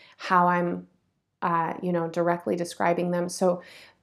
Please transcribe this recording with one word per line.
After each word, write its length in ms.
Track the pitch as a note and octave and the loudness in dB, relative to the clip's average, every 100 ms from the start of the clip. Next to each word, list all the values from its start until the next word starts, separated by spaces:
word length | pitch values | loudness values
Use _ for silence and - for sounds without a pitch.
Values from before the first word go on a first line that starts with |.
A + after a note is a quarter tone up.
| - - | -20 -14
how 320 | - F3+ F3 | 2 4 4
I'm, 400 | F3 F3 F3+ - _ _ _ _ _ | 2 0 -4 -10 _ _ _ _ _
uh, 320 | F#3 E3 D#3+ - | -2 0 -2 -4
you 80 | F3+ | -2
know, 160 | F3 E3 | -2 -2
directly 480 | E3+ F3 F3 - F3+ | 0 0 0 -2 -4
describing 560 | F3 - F3+ F3 F3 | -4 -2 0 0 0
them. 180 | F3 F3 | -2 -4
So 320 | - F#3 F3+ - - - _ | 0 0 0 -6 -20 -20 _